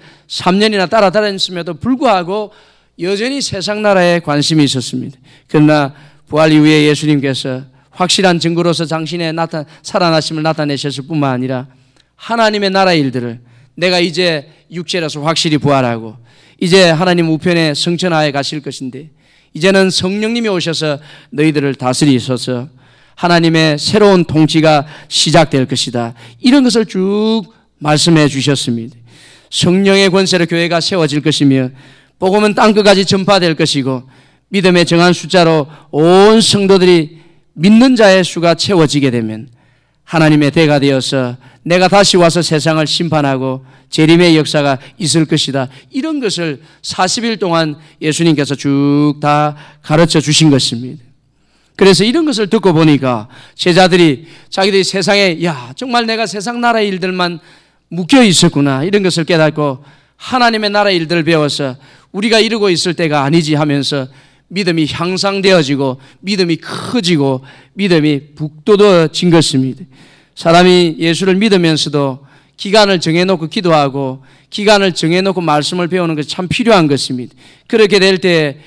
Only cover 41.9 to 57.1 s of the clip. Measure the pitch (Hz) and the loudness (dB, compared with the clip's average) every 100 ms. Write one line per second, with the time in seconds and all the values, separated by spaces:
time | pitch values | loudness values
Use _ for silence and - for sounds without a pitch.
41.9 | 196 196 185 170 170 156 156 147 160 151 | 4 4 4 2 2 0 -2 0 -2 -2
42.9 | - 170 156 143 135 131 131 - _ _ | -4 -2 -2 -2 -2 -4 -8 -12 _ _
43.9 | - 156 170 175 156 151 156 143 131 - | 0 4 4 4 4 2 0 0 -2 -6
44.9 | - 160 160 156 156 - 139 127 - _ | -8 -2 0 0 -2 -2 -4 -6 -10 _
45.9 | 269 311 302 233 170 165 131 - _ - | -8 -6 -4 -6 -6 -6 -8 -14 _ -10
46.9 | - 185 - 226 226 190 165 160 147 - | -2 -2 -2 -4 -4 -2 0 -2 -6 -16
47.9 | _ 156 147 170 147 135 139 143 139 143 | _ -4 0 2 2 0 -4 -2 0 2
48.9 | 143 147 147 147 147 151 147 - _ - | 2 0 0 0 0 0 -4 -16 _ -2
49.9 | 156 165 160 147 151 160 135 127 117 123 | 2 2 2 0 2 4 2 0 -6 -10
50.9 | 156 _ _ _ _ _ _ _ - 196 | -16 _ _ _ _ _ _ _ 2 4
51.9 | 180 208 294 311 220 208 220 180 156 160 | 4 2 0 -2 -2 -2 0 2 2 4
52.9 | 143 131 117 107 - - - 180 175 185 | 2 0 -4 -6 -18 -20 -6 0 4 4
53.9 | 180 165 131 - - _ - 196 196 185 | 4 4 2 -6 -20 _ -4 0 0 -2
54.9 | 190 196 202 196 156 170 143 120 131 262 | -2 0 0 0 0 -4 -6 -10 -14 -6
55.9 | 240 226 220 220 208 190 240 240 226 208 | -4 -2 -4 -6 -6 -8 -2 0 0 -2
56.9 | 185 185 | -2 -4